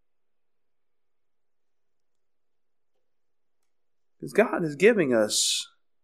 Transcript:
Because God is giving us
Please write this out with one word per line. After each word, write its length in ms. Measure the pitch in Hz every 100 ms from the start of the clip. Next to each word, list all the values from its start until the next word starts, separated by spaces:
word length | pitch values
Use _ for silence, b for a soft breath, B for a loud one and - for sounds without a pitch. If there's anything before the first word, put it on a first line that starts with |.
| _ _ _ _ _ _ _ _ _ _ _ _ _ _ _ _ _ _ _ _ _ _ _ _ _ _ _ _ _ _ _ _ _ _ _ _ _ _ _ _ _ -
Because 140 | 151
God 320 | - 226 - 165
is 100 | 143
giving 380 | 190 226 147
us 520 | 117 107 - - - - _ _ _